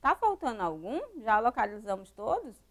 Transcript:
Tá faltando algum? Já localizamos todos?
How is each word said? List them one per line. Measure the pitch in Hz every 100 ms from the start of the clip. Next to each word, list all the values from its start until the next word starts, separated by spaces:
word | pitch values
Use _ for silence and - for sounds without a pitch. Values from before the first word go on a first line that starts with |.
Tá | 262 381
faltando | 440 403 262 220
algum? | 180 156 170 294 523 392
Já | 220 214
localizamos | 226 233 208 208 208 190 190
todos? | - 214 381 349 196 _